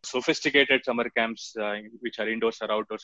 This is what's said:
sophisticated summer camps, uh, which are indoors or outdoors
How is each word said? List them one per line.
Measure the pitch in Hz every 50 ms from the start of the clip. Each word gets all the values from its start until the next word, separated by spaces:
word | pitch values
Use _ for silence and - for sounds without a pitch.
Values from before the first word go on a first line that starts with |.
| - - - 127
sophisticated | 127 - 156 - - 156 135 143 139 - 135 127
summer | - - 117 120 120
camps, | 120 _ 120 113 113 113 107 - - - 113 107
uh, | 104 104 104
which | 107 107 117 113 - 117 - -
are | 107 107
indoors | 110 113 113 113 113 - 110
or | 107 107
outdoors | 107 107 _ 110 107